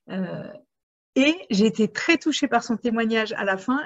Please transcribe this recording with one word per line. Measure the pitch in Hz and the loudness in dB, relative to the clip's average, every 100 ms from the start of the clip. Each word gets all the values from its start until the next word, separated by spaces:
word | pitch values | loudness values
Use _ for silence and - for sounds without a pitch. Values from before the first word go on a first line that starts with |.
| - | -12
Euh, | 190 175 165 - - _ _ _ _ _ - | -8 -6 -8 -12 -16 _ _ _ _ _ 2
et | 277 339 - | 2 2 0
j'ai | 196 220 | 2 2
été | - 214 | 4 0
très | - - 330 | 0 2 2
touchée | 320 277 269 | 2 -2 0
par | 233 | 0
son | - 220 | 0 -4
témoignage | 240 220 226 226 220 | -2 0 0 0 -2
à | 220 202 | -2 -2
la | 190 | -2
fin. | 196 269 | -2 -4